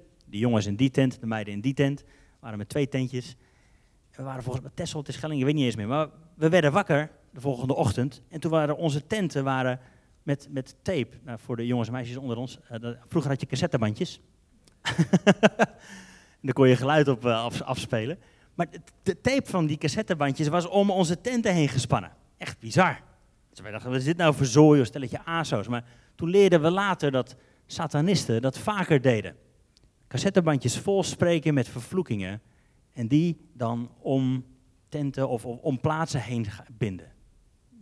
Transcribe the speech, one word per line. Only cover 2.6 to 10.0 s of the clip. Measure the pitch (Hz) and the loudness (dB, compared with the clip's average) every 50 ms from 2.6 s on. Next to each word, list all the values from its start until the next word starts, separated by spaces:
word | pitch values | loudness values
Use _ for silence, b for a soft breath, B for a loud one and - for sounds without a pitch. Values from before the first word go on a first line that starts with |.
| 104 - | -8 -6
twee | - 151 143 135 | -4 -2 -2 -2
tentjes. | - 131 131 120 127 127 120 170 - b b b b b b b b b b b b b _ _ | -2 -4 -4 -4 -6 -8 -10 -10 -14 b b b b b b b b b b b b b _ _
En | _ | _
we | - 131 | -16 -14
waren | 135 131 131 123 | -12 -12 -10 -8
volgens | 131 127 131 139 | -8 -8 -8 -10
mij | 139 - | -12 -10
Texel, | - 170 165 - 156 139 | -10 -8 -8 -8 -8 -10
Terschelling, | - - - - 156 156 139 | -10 -10 -8 -8 -6 -4 0
ik | 127 | 0
weet | 139 156 | 2 2
niet | 151 135 | 2 2
eens | 120 104 | 0 0
meer. | 107 104 107 | -2 -4 -2
Maar | 135 151 156 - - - - - _ | -2 -2 -2 -4 -6 -14 -20 -20 _
we | - 151 160 | 0 2 4
werden | 175 180 151 143 143 | 4 4 4 4 4
wakker | 202 196 - 156 143 156 - - _ _ _ | 2 2 2 0 0 0 -4 -8 _ _ _
de | - 123 | -16 -8
volgende | 120 139 127 120 131 127 143 | -6 -4 -4 -2 -2 -2 0
ochtend. | 170 156 110 98 127 120 151 - - - _ | 0 0 0 0 0 -2 -2 -4 -8 -16 _
En | - 156 | -12 -8
toen | - 170 | -4 0
waren | 160 160 151 147 151 | 2 2 2 2 0
onze | 131 170 156 139 147 - | 0 0 0 -2 -2 -4
tenten | - 214 220 190 160 - 143 135 | -4 -4 -2 -2 -2 -2 -2 -2
waren | 135 135 131 127 127 123 127 b b b b | 0 0 0 0 -2 -2 -4 b b b b